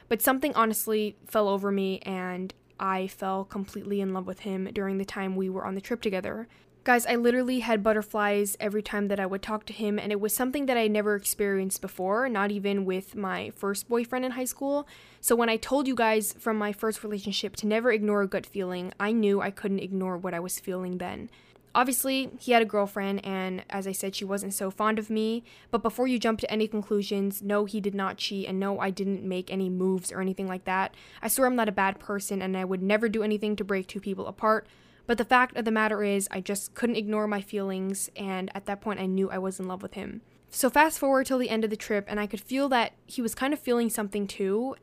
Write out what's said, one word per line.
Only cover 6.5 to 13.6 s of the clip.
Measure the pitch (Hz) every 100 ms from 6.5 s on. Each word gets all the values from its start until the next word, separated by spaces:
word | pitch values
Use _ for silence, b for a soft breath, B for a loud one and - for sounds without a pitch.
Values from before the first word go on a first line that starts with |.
| b b _ -
Guys, | 247 233
I | 240
literally | 240 247 247 254
had | 226 220
butterflies | 208 214 214 220 208 202 208 -
every | 214 208
time | 208 208 202
that | 202
I | 190
would | 190
talk | - 214 214
to |
him, | 214 214 208
and | 202
it | 208
was | 214
something | - 254 294 269
that | 240
I | 220
never | 208 208 202
experienced | - - 202 196 190 -
before, | 190 - 185 208 262
not | 220 202
even | 208 196 202 190
with | 185 190 196
my | 196 180 208
first | -